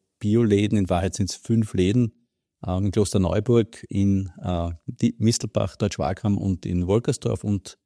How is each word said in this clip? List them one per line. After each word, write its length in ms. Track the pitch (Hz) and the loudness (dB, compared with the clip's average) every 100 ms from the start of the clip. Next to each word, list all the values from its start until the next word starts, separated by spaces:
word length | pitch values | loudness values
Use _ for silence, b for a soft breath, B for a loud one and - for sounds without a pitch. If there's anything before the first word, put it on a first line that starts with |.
| _ _ | _ _
Bioläden. 600 | 104 110 117 101 104 107 | 0 2 4 4 4 0
In 100 | 92 | 2
Wahrheit 240 | 90 92 | 0 0
sind's 220 | - 95 | -2 -4
fünf 400 | - - 113 110 | -4 0 0 2
Läden. 400 | 98 92 120 117 - _ _ _ _ - | 2 2 2 0 -2 _ _ _ _ -4
Äh, 120 | 92 | -2
in 120 | 101 | 0
Klosterneuburg, 920 | 98 101 104 90 92 104 117 110 - - | 0 0 2 0 0 2 2 2 -4 -6
in, 400 | - 98 98 95 - | 0 2 0 -2 -8
äh, 300 | 92 87 85 85 - | -4 -4 -4 -8 -12
Di-, 300 | 123 120 - | -2 -2 0
Mistelbach, 580 | 110 113 107 - 101 - | 0 0 -2 -2 -4 -2
Deutschwakram 640 | 104 - 73 95 104 101 | -4 -2 -4 -2 -2 -2
und 260 | 98 90 | -2 -4
in 220 | - 90 87 | -2 -2 0
Wolkersdorf. 580 | 107 131 131 123 104 | 0 0 -4 -4 -4
Und 320 | 107 101 - - | -4 -4 -6 -20